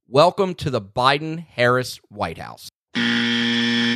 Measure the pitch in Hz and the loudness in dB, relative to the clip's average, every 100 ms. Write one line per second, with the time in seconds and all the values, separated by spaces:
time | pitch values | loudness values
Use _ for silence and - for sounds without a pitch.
0 | _ 127 170 - 185 - 151 120 98 127 | _ 4 4 4 -2 -2 -4 -4 -4 2
1 | 131 147 156 165 160 - 123 127 120 - | 2 2 -2 -10 -8 0 2 2 -2 -10
2 | _ 104 90 82 58 57 - _ _ 240 | _ -8 -6 -6 -14 -16 -20 _ _ -4
3 | 120 240 233 233 233 233 120 - 120 | -2 0 -2 -2 0 0 0 0 0